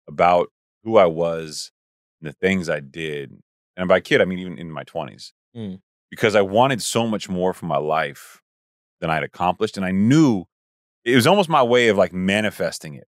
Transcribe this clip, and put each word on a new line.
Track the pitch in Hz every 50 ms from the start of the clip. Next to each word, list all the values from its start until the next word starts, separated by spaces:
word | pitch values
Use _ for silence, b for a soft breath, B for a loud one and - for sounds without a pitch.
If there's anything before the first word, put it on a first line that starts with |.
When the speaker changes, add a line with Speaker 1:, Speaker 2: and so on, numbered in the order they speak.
| _ -
Speaker 1:
about | 76 73 87 87 90 87 87 - _ _ _ _ _ _ -
who | 110 113 107
I | 95
was | 87 80 80 85 85 85 82 80 78 73 - - - _ _ _ _ _ _ _ _ _ _
and | 80 78
the | 71
things | _ - 92 95 95 87 80
I | 80 76
did. | 71 67 65 82 80 78 73 71 69 67 - - _ _ _ _ _ _ _ -
And | 92 90
by | 95 92
kid, | - - 151 131
I | 101
mean | 90 92 90
even | 92 92 85 -
in | 85 82
my | 80 71 69
twenties. | - - 85 76 62 50 - - - _ _ _ _ -
Speaker 2:
Mm. | 120 110 98 92 92 _ _ _ _ _ _
Speaker 1:
Because | - - - 110 101
I | 107
wanted | 98 95 98 110 123 139 135 107
so | - - - 117 117 117
much | 107 98 - -
more | 95 90 90 92 87
from | - - 85
my | 76 69
life | 73 76 78 78 80 73 69 - - - - - _ _ _ _ _ _ _ _ _ _ _ _
than | - 82
I'd | 80 78 71
accomplished. | 65 - - 87 90 92 - 107 107 - 101
And | 95
I | 92
knew, | 92 95 101 113 135 160 160 139 113 95 82 - _ _ _ _ _ _ _ _ _ _ -
it | 117 127
was | 131 113 147
almost | 190 208 196 151
my | 165 147 131
way | 117 123 123 120 113
of, | 104 98
like, | 95 87
manifesting | 90 92 92 95 98 107 107 104 - - 92 80 - - - 78 71
it, | 67 - _